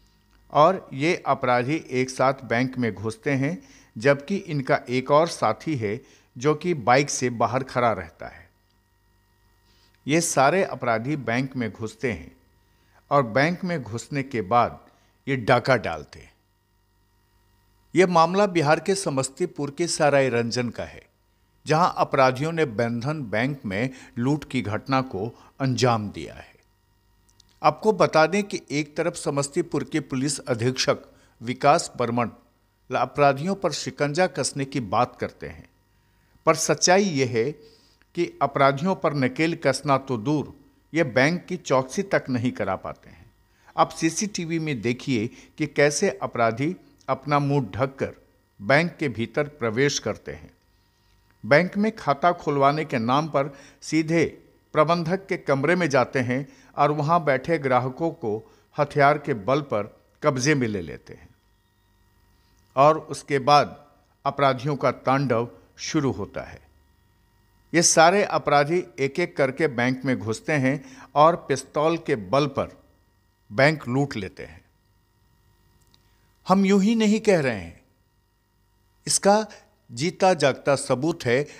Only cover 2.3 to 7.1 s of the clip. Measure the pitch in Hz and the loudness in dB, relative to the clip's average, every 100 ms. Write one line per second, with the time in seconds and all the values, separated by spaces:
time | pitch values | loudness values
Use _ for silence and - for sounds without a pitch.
2.3 | 135 113 117 127 127 117 95 110 110 147 | 0 -2 -2 -2 -2 -4 -4 -8 -6 -4
3.3 | 139 139 185 - - _ - 127 143 - | -2 -2 -6 -12 -20 _ -2 2 2 0
4.3 | 202 - 147 131 147 - 127 131 147 170 | -6 -4 -4 0 -2 0 -4 2 2 2
5.3 | - 113 110 - 143 107 113 - _ _ | 0 -2 -2 -4 -4 -4 -6 -10 _ _
6.3 | 131 135 151 180 160 110 127 143 | -4 -2 0 -2 -2 2 4 2